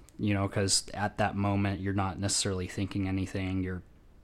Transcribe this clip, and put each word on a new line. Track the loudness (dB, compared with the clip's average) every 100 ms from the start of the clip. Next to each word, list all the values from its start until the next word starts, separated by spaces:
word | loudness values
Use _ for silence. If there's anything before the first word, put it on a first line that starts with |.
| -18 -2
you | 2 2
know, | 2
'cause | 2 2 2 0
at | -4 -2 0
that | 0 2
moment, | 2 2 0 0
you're | 0
not | 0 0 -2
necessarily | 0 0 0 -2 -4
thinking | -4 -2 -2 0
anything. | 0 -2 -2 -2 0
You're | -2 -4 -10 -20 -20 -20